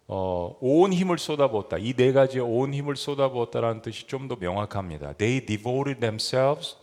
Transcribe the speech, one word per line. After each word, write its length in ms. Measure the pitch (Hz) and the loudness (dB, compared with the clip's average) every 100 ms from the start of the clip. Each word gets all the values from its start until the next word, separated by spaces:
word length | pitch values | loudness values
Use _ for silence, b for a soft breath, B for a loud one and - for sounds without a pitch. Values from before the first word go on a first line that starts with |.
| - | -8
어, 500 | 98 95 87 87 - | -4 -2 -2 -4 -4
온 320 | 127 156 196 | 2 6 6
힘을 280 | 180 185 165 | 4 2 0
쏟아부었다. 580 | - 147 135 107 - 85 | -2 2 2 2 -2 -4
이 160 | 110 | -2
네 180 | 123 127 | 4 4
가지에 300 | 135 131 127 | 6 4 2
온 320 | 120 113 139 | 0 0 -2
힘을 240 | 139 143 135 | -2 -4 -6
쏟아부었다라는 840 | - 139 135 127 117 120 117 110 | -4 0 0 0 -2 -2 -2 -2
뜻이 260 | 117 107 - | -6 -12 -8
좀 200 | 135 135 | -8 -6
더 80 | 120 | -6
명확합니다. 760 | 87 98 104 101 92 76 73 | -4 -2 -4 -4 -6 -8 -10
"They 320 | 71 107 131 - | -2 0 0 -2
devoted 560 | 107 117 127 139 127 | -4 -2 -2 -2 -2
themselves 760 | 117 110 - 131 135 156 - - | -2 -2 -2 2 2 0 -4 -12